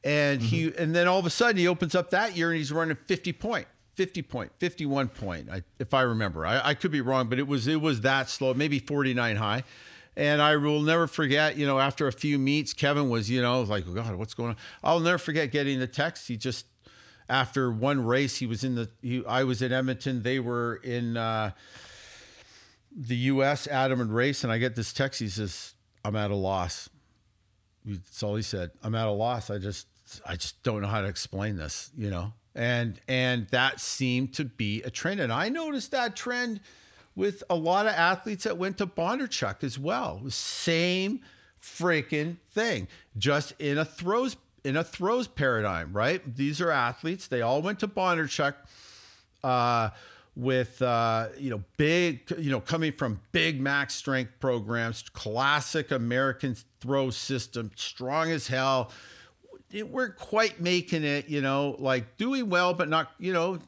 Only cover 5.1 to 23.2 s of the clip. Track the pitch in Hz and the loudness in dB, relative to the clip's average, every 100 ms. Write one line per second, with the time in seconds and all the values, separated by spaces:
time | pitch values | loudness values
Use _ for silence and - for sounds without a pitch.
5.1 | - 101 85 53 92 - _ 117 135 127 | -2 -6 -6 -6 -8 -10 _ 2 4 4
6.1 | 113 101 80 80 127 127 143 185 147 123 | 4 0 0 0 2 2 0 0 0 2
7.1 | 131 117 127 139 143 117 156 156 123 127 | 2 2 0 0 0 2 2 2 2 2
8.1 | 135 127 - 131 127 151 143 - 143 135 | 2 0 0 0 2 0 -2 -2 0 0
9.1 | 123 120 104 107 117 - - - - - | 2 2 2 0 0 -4 -18 -20 -20 -12
10.1 | - 147 147 147 151 147 151 151 170 165 | 0 2 6 6 6 4 2 4 4 2
11.1 | - 147 147 151 147 143 135 135 - 143 | 0 2 4 4 2 2 4 2 2 0
12.1 | 117 151 143 135 147 147 - 143 147 139 | 0 0 2 2 2 0 0 2 2 2
13.1 | 117 104 127 120 127 107 104 87 92 113 | 2 2 2 4 2 2 -2 -2 -4 -4
14.1 | 92 107 - 117 110 - - - 170 165 | -6 -6 -6 -6 -6 -12 -4 2 2 4
15.1 | 180 - 160 143 147 139 131 127 - 127 | 2 0 -2 0 0 0 0 -2 -2 -2
16.1 | - - 117 131 113 - _ - - - | -4 -8 -6 -4 -6 -10 _ -20 -20 -20
17.1 | - - 131 127 139 127 110 131 139 113 | -20 -2 0 2 0 0 2 2 2 2
18.1 | 123 139 - 123 110 131 120 110 _ 123 | 2 2 -2 -4 -2 -2 -2 -4 _ -4
19.1 | 127 113 123 135 117 127 131 131 127 139 | -4 0 2 2 0 0 0 -2 -2 -4
20.1 | 123 113 135 120 120 117 113 123 120 120 | -2 0 -2 -2 -2 -2 -4 -4 -2 -2
21.1 | 117 113 110 107 - - - - - - | 0 0 0 -2 -6 -18 -20 -20 -20 -20
22.1 | - - - - - - _ _ 247 117 | -20 -20 -20 -20 -20 -20 _ _ -12 -4
23.1 | 120 | 0